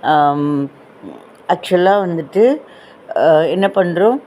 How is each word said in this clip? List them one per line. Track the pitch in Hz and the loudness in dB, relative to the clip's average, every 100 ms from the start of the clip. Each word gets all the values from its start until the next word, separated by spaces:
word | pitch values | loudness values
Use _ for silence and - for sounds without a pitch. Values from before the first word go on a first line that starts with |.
ஆம், | 120 151 147 143 147 143 139 - - - - 67 - - - | 0 0 0 0 -2 -4 -6 -10 -20 -20 -20 -20 -20 -20 -6
ஆக்சுவலா | 175 - 180 185 202 | -6 -2 0 2 2
வந்துட்டு, | 185 170 147 190 233 302 - - - - - - | 0 -6 -4 0 2 0 -8 -20 -20 -20 -8 0
அஹ், | 139 156 160 | 2 4 2
என்ன | 180 196 | 0 -2
பண்றோம் | 196 180 170 208 269 | 0 -2 0 0 0